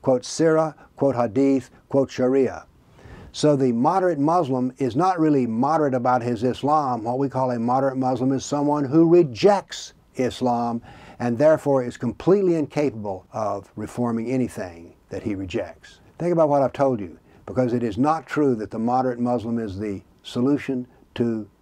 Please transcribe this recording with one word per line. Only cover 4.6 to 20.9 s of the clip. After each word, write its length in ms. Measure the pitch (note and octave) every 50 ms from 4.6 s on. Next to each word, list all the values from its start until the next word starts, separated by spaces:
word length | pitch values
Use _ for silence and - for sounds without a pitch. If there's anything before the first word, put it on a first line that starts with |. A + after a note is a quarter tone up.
| B2 B2+ -
is 180 | - C3+ B2+ G#2+
not 240 | C3 F3+ F#3+ F#3 E3+
really 260 | D#3+ D#3 D3 C#3 B2+
moderate 480 | A2+ A2+ A2+ C3 C#3+ D#3 D#3 D3+ C#3+ C3
about 280 | B2+ A#2+ B2+ B2 B2+
his 220 | A#2 B2 B2 G#2 A#2
Islam. 600 | B2+ A2+ - - C#3 D3+ D#3 D3 C3+ B2 A#2 G#2
What 160 | A#2 B2 C3
we 80 | C#3
call 240 | C3+ C3 C3 C3 B2+
a 80 | B2 A#2+
moderate 380 | A2+ A#2+ B2 C3+ C3+ C3+ C3
Muslim 340 | C3 C3 B2+ C3 A#2 C3 C3
is 140 | C3+ C3 -
someone 400 | - - D3 C#3+ D3 D3 D3 C#3+
who 240 | B2+ C3 D#3+ E3 E3
rejects 840 | E3+ F3+ E3+ C#3 A#2 G2+ - G3 G3+ F#3+ F3+ _ - - - - - _ _ _ _
Islam 680 | - B2+ A#2+ - - B2+ B2 B2 A#2+ A#2+ A#2+ A#2 A#2 - - - - - - - -
and 180 | A#2+ A#2+ A#2+
therefore 460 | A2+ D3 D#3 D#3+ C#3+ - C#3+ C#3 C3+ B2
is 140 | A#2+ A2+
completely 580 | - - A#2+ A2 - - E3 F#3 G#3 G3 F3+ E3+
incapable 720 | D#3+ D3 B2+ - D3 D3+ C3+ A2 A2 G#2 G#2 F#2+ F#2 - _ -
of 380 | B2 A2 G2+ G2+ G2 F#2+ - _
reforming 560 | G#2 G#2+ - - - B2 A#2+ A2+ A2+ A2+ A#2
anything 600 | C3 C3 B2 G#2 - - G2 F2+ E2+ E2+ E2+ E2+ - _ _ _
that 140 | - F#2+ -
he 120 | A2+ G2+
rejects. 640 | F#2+ G2 F2+ A2 A2 F#2 E2+ - - _ - - _ _ - _
Think 140 | _ E3 F3
about 180 | F3 E3 D#3+ D3
what 120 | C#3+ C#3+
I've 120 | C3+ B2 -
told 280 | - C#3+ C3+ B2+ A2
you, 180 | G2+ E2 - - _ _ _ - -
because 280 | - G2 B2+ B2+ B2 A#2
it 100 | B2 A#2
is 140 | A#2 G2
not 280 | F2+ C3 D3+ D#3 E3 C3+
true 300 | - - D3+ D3+ C#3 B2
that 160 | G#2+ G#2+ G2
the 80 | - A2+
moderate 400 | A2 A#2+ B2 B2+ B2+ B2+ A#2+ A#2+
Muslim 400 | A#2+ B2 B2 A#2+ G2 A#2 A#2 A#2
is 180 | A2+ G#2+ F#2
the 240 | F#2+ G#2+ G#2+ G2 F#2 - _ _ _ _
solution 640 | - - B2 B2 C3+ D3 C3+ - - C#3 B2+ B2+ -